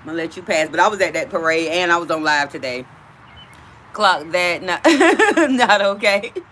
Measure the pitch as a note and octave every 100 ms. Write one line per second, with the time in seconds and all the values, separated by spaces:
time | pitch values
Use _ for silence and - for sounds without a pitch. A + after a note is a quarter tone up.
0 | - E3 E3 F#3 F3 E3 D#3 D#3 G#3+ G#3
1 | F3+ D#3+ C#3+ F#3 D#3+ D#3+ E3 E3+ F3+ E3+
2 | E3 E3 D#3 D3 C#3+ D3 C3 B2 C3 -
3 | - - - - - - - - - -
4 | G#3 E3 D#3 F3 F3+ E3 F#3 E3+ D4+ D4+
5 | E4 E4+ G#4 G#4 D4+ B3+ A#3+ G3+ G3 G3+
6 | G#3+ G3+ A3+ - -